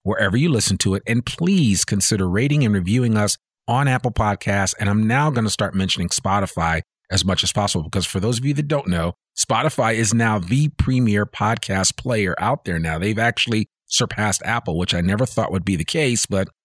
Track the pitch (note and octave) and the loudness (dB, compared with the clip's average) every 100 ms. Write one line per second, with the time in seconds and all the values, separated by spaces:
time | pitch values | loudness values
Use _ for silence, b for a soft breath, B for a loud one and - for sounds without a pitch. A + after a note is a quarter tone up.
0 | - G#2 G2+ A2 E3+ A#2+ - F#2+ G2+ F#2+ | -4 0 2 2 2 2 2 0 0 -2
1 | - A#2 - - E3+ G3 B2+ F#2+ - G#2 | 0 -2 -2 -2 2 4 4 2 0 0
2 | - G#2+ F#2 F#2+ C#3 D3 A#2+ G2+ F2 A#2+ | 0 0 0 0 2 2 2 2 2 2
3 | A#2+ G#2+ G#2 - _ _ - A#2+ C#3 B2+ | 2 2 0 -2 _ _ -2 0 2 2
4 | B2+ G#2+ G#2+ G2+ - G2+ F#2+ - G2+ G#2 | 0 0 0 0 -2 0 0 0 0 2
5 | A2 B2+ D3+ B2 G#2+ - G2 F#2+ F#2+ - | 2 2 2 0 -2 -2 -2 0 -2 -2
6 | F2 - G2 G2+ F#2+ - E2 E2 - _ | -2 -2 0 0 0 -2 -2 -2 -4 _
7 | - F#2 F#2 F2+ G2+ - G2+ F2+ D#2+ G2 | -4 -2 0 0 0 0 0 -2 -2 -4
8 | F2 F#2+ G#2 A#2+ C3+ C#3+ C#3+ D3 - F2 | -2 -2 -2 0 -2 -2 -2 -2 0 -2
9 | E2+ - _ - - A2+ D3 - A#2 A2+ | -2 -6 _ -6 0 0 2 2 0 2
10 | A2 A2+ A2+ G#2+ E2+ C3 D3+ - - B2+ | 0 2 2 0 0 0 0 0 0 2
11 | A#2+ G#2 G#2 - G#2+ A2+ - F#2+ F#2+ - | 2 2 -2 -2 -2 -2 -2 -2 -2 -2
12 | B2+ A2+ F#2+ - G#2 C#3+ - E2+ D#2+ D#2+ | -4 -2 -2 -2 -2 -2 -4 -4 -2 -2
13 | G2 A2 A#2 - A#2 A2 - _ _ - | -2 0 0 0 -2 0 -2 _ _ -2
14 | A2+ G#2+ G#2 F#2+ - A#2 - E2 F2+ - | -2 -2 -2 -2 -4 -4 -2 -2 -2 0
15 | F2 G#2 B2+ - - F#2+ G2+ F#2 D#2+ E3 | 0 0 0 -2 -2 -2 -2 -2 -2 -2
16 | C#3+ A#2 - G2 F#2+ _ | 0 0 -2 -2 -2 _